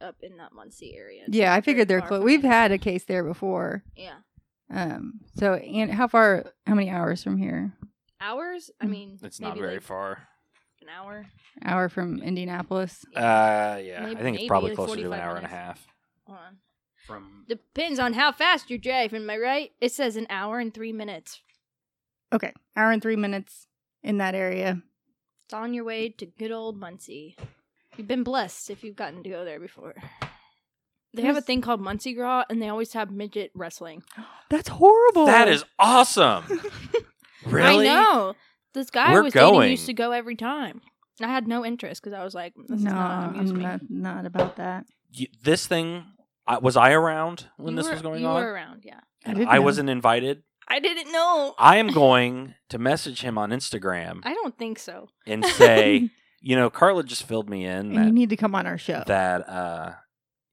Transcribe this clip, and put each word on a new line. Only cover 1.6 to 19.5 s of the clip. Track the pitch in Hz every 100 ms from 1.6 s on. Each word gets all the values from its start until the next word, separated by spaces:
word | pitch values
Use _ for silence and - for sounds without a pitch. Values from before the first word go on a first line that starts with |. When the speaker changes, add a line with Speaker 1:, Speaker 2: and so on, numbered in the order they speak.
Speaker 2:
figured | 214 247 208
Speaker 1:
very | 185
Speaker 2:
they're |
Speaker 1:
far | 175
Speaker 2:
close. | 196
Speaker 1:
from | 214
Speaker 2:
We've | 294
Speaker 1:
Anderson. | 277
Speaker 2:
had | 233 220
a | 196
case | 214 180
there | - 185
before. | 165 170 196 185 175 196 - -
Speaker 1:
Yeah. | 185 143 _ _ _ _ _
Speaker 2:
Um. | 190 170 - - 214 - -
So, | 202
and | 185 - 208 220
how | 208 240
far? | 233 220 190 - - -
How |
many | 208 190
hours | 180 170 175
from | - 190
here? | 190 175 196 - - _ _ _
Speaker 1:
Hours? | 202 247 349 359 320 _
I | 208
Speaker 2:
Mm. |
Speaker 1:
mean, | 202 202 196
Speaker 3:
It's | - -
not | 92
Speaker 1:
maybe, | 85
Speaker 3:
very | 98
Speaker 1:
like, | 92
Speaker 3:
far. | - 95 98 98 _ _ _ _ _ _
Speaker 1:
an | 156
hour. | 170 196 208 208 _ _ -
Speaker 2:
Hour | - 185 180
from | 185 180 165
Indianapolis? | - 180 180 175 180 185 185 - - -
Speaker 3:
Uh, | 117 110 110 107 104 101
yeah. | 95 90
Speaker 1:
Maybe, | 220 -
Speaker 3:
I |
think | 120 110
it's |
Speaker 1:
maybe, | 226
Speaker 3:
probably | 98 95
Speaker 1:
like, | -
Speaker 3:
closer | - 220
to |
an | 90
Speaker 1:
45 | 87
Speaker 3:
hour | 87 85
and | 85
a |
Speaker 1:
minutes. |
Speaker 3:
half. | 90 180 - _ _ _ _ _
Speaker 1:
Hold | 196
on. | 170 190 _ _ _ _ -
Speaker 3:
From | 214 98 101 -
Speaker 1:
Depends | 226 _ - 330 269
on | 247
how | 233 294
fast | - 320 330 -
you're | 240
driving, | 247 262 226 220
am | 214
I | 214
right? | 240